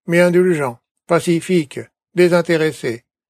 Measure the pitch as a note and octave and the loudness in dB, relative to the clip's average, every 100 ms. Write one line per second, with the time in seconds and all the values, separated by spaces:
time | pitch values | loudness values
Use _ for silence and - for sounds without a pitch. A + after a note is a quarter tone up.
0 | - F3 F3+ F3+ F3+ D#3+ C3+ B2 _ _ | -2 2 2 2 2 0 -4 -8 _ _
1 | - E3 F3 E3 - F#3 D3 A#2+ A2 _ | -4 -2 0 -2 0 -2 -2 -8 -16 _
2 | _ F3 F3 F3 E3+ E3 D#3 C3 C3+ A2+ | _ 0 2 2 0 0 -2 -4 -8 -10
3 | _ _ | _ _